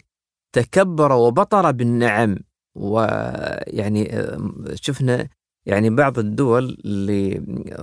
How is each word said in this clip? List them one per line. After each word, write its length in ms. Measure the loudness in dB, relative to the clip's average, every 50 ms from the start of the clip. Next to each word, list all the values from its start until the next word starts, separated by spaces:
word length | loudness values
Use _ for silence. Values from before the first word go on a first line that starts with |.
| -6 _ _ _ _ _ _ _ _ _ 0
تكبر 600 | 0 0 2 2 2 2 4 2 2 2 4 6
وبطر 580 | 6 4 4 4 4 2 2 2 4 4 2
بالنعم. 680 | 2 2 0 0 2 2 2 2 2 2 2 0 0 -2 -6 -14 _ _ _ _ _
ويعني، 1400 | -10 -6 -2 0 0 0 0 0 -2 -4 -6 -6 -6 -6 -6 -6 -8 -10 -6 -6 -4 -2 0 0 0 -2 -2 -2 -4
آه، 320 | -4 -6 -6 -6 -8 -8 -8 -10 -12 -10 -12
شفنا 540 | -8 -6 -6 -4 -2 0 0 0 0 -2 -6 -12 _ _ _ _ _ _
يعني 240 | -2 0 2 2 2
بعض 280 | 4 4 2 2 2 0
الدول 600 | -4 -4 -2 0 2 2 2 2 0 -2 -6 -10 -8
اللي 640 | -6 -4 -4 -2 -2 -2 0 0 -2 -4 -4 -6 -8 -8 -10 -10 -10 -12 -14